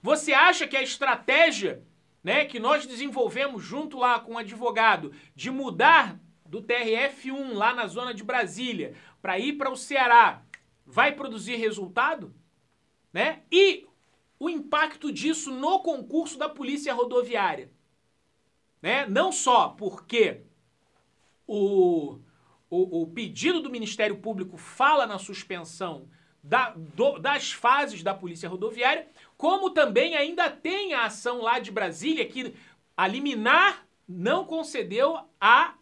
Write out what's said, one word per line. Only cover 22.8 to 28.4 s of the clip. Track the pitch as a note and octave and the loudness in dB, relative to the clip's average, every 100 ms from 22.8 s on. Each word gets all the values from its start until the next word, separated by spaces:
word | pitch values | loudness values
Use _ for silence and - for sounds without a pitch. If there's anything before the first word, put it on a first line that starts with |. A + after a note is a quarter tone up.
| F#3 E3+ | 0 0
o | D#3+ | -4
pedido | E3+ G3+ - C#4+ F4 | -6 -10 -2 -2 0
do | C#4+ | -4
Ministério | B3 G#3 - G#3+ G3+ | -8 -8 -2 -2 -2
Público | A3+ G3+ F#3 F3 | -8 -8 -8 -12
fala | - - C4+ D4+ A#3 | -20 2 4 4 2
na | G3+ | -4
suspensão | G3 F#3+ - F3+ D#3+ - F#3 D3 C3 _ _ _ | -10 -14 -12 -12 -12 -10 -10 -10 -16 _ _ _
da, | C#3+ B3 B3 E3+ | -2 0 0 -6
do, | D#3+ E3+ C4+ C#4 | -16 0 0 2
das | E3 F#3 - | -2 -2 -4
fases | - A#3 C#4 C#4+ G#3 | 0 4 4 2 -4
da | F3+ | -6
Polícia | - F3+ E3 | -6 -8 -10